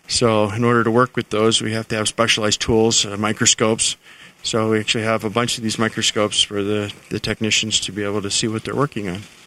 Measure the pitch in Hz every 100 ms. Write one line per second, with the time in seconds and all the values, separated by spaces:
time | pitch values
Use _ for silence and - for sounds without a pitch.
0 | - - 117 110 104 107 120 120 113 113
1 | 127 - - 107 110 110 113 113 113 110
2 | 107 - 113 - 107 - - 113 113 113
3 | 104 101 107 110 113 - 110 113 - -
4 | - - - - - 117 110 110 104 117
5 | 110 110 110 110 120 - 110 107 110 -
6 | 110 117 104 - - 104 101 104 104 -
7 | - 107 - 107 110 - 110 - - 98
8 | 101 104 98 - 117 110 - 110 143 113
9 | 101 90 104 -